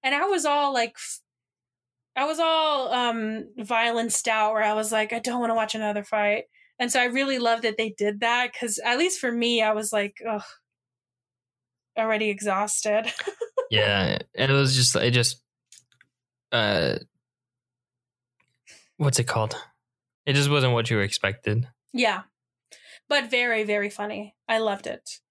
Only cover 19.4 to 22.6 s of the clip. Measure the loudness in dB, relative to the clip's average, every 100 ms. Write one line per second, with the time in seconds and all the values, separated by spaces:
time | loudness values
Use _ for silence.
19.4 | -2 -6 -14 _ _ _ _ _ 0 2
20.4 | 4 4 4 2 2 0 0 0 -2 -2
21.4 | -2 -2 -2 _ _ 0 0 0 -8 _
22.4 | _ _